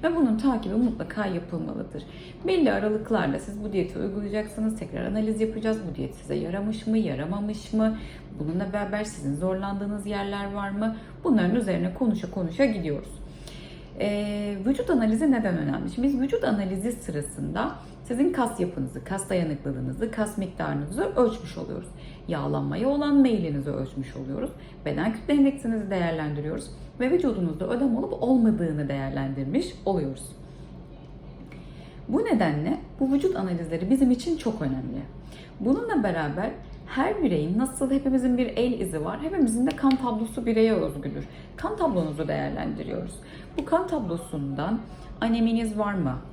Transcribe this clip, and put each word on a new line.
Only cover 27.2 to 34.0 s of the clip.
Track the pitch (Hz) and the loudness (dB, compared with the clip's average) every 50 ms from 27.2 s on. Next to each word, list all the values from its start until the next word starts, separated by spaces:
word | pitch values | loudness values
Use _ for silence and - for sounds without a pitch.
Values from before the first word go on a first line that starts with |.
| 349 277 214 190 180 165 151 160 185 - | 4 4 2 2 0 0 0 -2 -2 -2
ödem | 240 240 277 269 226 233 | 0 2 2 2 2 2
olup | - - - - - | 0 -2 -2 -2 2
olmadığını | 240 262 254 226 220 - - 175 165 151 147 151 139 | 4 6 6 6 6 6 4 2 0 0 0 0 0
değerlendirmiş | 139 135 135 135 135 139 135 135 135 135 135 135 165 269 370 - - - - | -2 -2 -2 -2 -2 -2 -2 -2 -2 -2 -2 0 0 0 0 0 -6 -4 -2
oluyoruz. | 190 196 170 147 135 135 - - - - - - - - - - - - - - - - - - - - - - - - - - - - - - - - - - - - - - - | 0 0 0 0 -2 -4 -8 -12 -16 -16 -16 -16 -16 -16 -16 -16 -16 -16 -16 -16 -16 -16 -16 -16 -16 -16 -16 -16 -16 -16 -16 -16 -14 -14 -14 -14 -14 -14 -14 -16 -16 -16 -14 -4 0
Bu | 220 339 453 | 2 2 4
nedenle | 466 349 220 196 160 147 147 151 175 285 - - - - - | 4 4 4 4 4 2 2 2 0 0 -2 -4 -10 -2 0
bu | 269 262 277 | 2 4 4
vücut | 285 330 381 381 | 4 4 2 2
analizleri | - 196 185 175 165 170 160 165 165 180 196 | 2 0 0 0 -2 -2 -2 -2 -2 2 2
bizim | 262 262 | 4 6